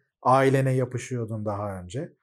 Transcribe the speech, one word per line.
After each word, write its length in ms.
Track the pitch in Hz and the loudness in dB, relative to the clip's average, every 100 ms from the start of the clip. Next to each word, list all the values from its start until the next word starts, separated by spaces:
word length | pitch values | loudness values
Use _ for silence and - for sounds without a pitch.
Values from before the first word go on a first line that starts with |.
| _ _ | _ _
ailene 500 | 123 131 135 135 131 | 4 6 6 4 2
yapışıyordun 720 | 131 120 120 - 123 110 110 | 0 -2 -6 -8 -8 -6 -6
daha 360 | 104 101 104 95 | -6 -4 -6 -8
önce. 320 | 90 120 175 _ | -10 -10 -10 _